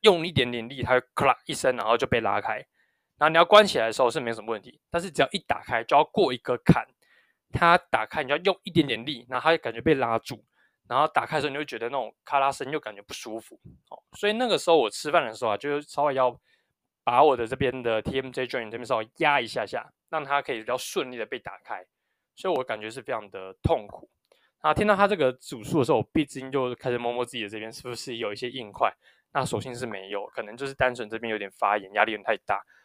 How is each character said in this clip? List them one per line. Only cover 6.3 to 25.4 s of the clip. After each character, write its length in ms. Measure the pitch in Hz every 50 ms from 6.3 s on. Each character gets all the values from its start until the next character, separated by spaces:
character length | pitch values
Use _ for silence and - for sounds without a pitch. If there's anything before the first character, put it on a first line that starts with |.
一 40 | 127 123
个 180 | - - 123 117 -
坎， 200 | - - 120 110 - _ _ _ _ _ _ _ _ _ _ _ _
它 240 | - - 175 170 170 180 - _
打 160 | - 117 110
开 160 | - - 160
你 60 | 143 127
就 80 | 143
要 60 | 165
用 180 | 180 196 185 - -
一 60 | 190
点 160 | 156 170 147
点 180 | 139 117 110 120
力， 220 | 143 147 117 120 123
然 100 | 131 123
后 60 | -
它 100 | 160 165
就 80 | 160
感 100 | - 123
觉 80 | 113 117
被 140 | 120 160 151
拉 240 | 135 123 117 113 113
住， 240 | - - 120 101 _ _ _ _ _ _ _ _ _ -
然 100 | 120 135
后 80 | 151
打 200 | 160 - - 104
开 100 | - 156
的 40 | 151
时 40 | 139
候 40 | 147
你 80 | 135 143
会 60 | 151
觉 140 | 143 123 110
得 120 | 113 120
那 20 |
种 200 | 135 135 113 - - _ _
咔 140 | - 147 139
啦 100 | 135 139
声 180 | 135 - 139 131
又 80 | 151 151
感 140 | - 110 104
觉 80 | 98
不 100 | 104 -
舒 260 | - - - 113 107 113
服。 220 | - - - - - - - _ _ -
哦， 120 | - - - _ -
所 140 | - 202 208
以 40 |
那 160 | 214 226 254 233
个 80 | 185
时 140 | 143 - 175
候 60 | 170
我 140 | 156 120 104
吃 220 | - - - 151
饭 120 | 156 170 139
的 80 | 113 110
时 100 | 107 123
候 80 | 110
啊， 40 | 104
就 240 | 104 - 147 143 147
稍 220 | 147 - - 147 143
微 100 | 147 135
要 220 | 131 131 123 120 - _ _ _ _ _ _ _ _ _ _ _ _ -
把 180 | - 123 123
我 140 | 151 151 131
的 100 | 120 117
这 80 | 110 131
边 280 | 127 139 123 127 127
的 200 | 117 117 110 110
T 180 | 107 - 135 135
M 120 | 131 131
J 140 | 123 - 131
joint 240 | 123 - 123 113 107
这 80 | 113 117
边 60 | 120
稍 120 | 110 127
微 120 | 110 110 113 _ -
压 220 | 160 147 143 135
一 60 | 120
下 180 | 107 - 131 107
下， 280 | - - 117 - - _ _ _ _
让 160 | 160 156 143
它 180 | 135 143 143
可 100 | 135 -
以 60 | 127 113
比 60 | 110
较 120 | 117 123
顺 360 | 123 - - - 196 139 127
利 40 | 127
的 80 | 117 107
被 140 | - 131 110
打 180 | - 101 98 -
开。 240 | _ - 110 92 92 _ _ _ _ _ _ _ _ _ _
所 160 | - - 190
以 40 | 170
我 100 | 127 127
感 160 | - 113 107
觉 100 | 107 110
是 100 | 117 135
非 120 | 113 -
常 180 | 127 110 104 98
的 240 | - 98 95 95 95 _
痛 240 | - - 165 123 104
苦。 240 | 101 - - - - _ _ _ _ _ _ _ _ _ _
那 140 | - 151 151
听 120 | - 214
到 100 | 214 202
他 100 | 190 202
这 80 | 196 208
个 160 | 165 143 131 123
主 280 | -